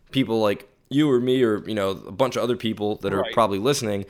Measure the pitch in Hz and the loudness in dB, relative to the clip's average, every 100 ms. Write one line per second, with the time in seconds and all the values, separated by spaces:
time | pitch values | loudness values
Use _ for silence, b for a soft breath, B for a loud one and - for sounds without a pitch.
0 | _ 135 120 113 107 101 - _ - 135 | _ -2 0 2 0 0 -8 _ -4 0
1 | 151 123 127 131 117 104 - 107 95 92 | 4 4 2 2 2 2 -2 -2 -2 -4
2 | 50 92 131 117 120 120 117 101 104 107 | -6 -2 0 0 -2 -2 -4 -2 -4 -2
3 | 95 98 95 113 110 98 117 143 110 101 | -2 -2 0 2 2 2 0 0 -2 -4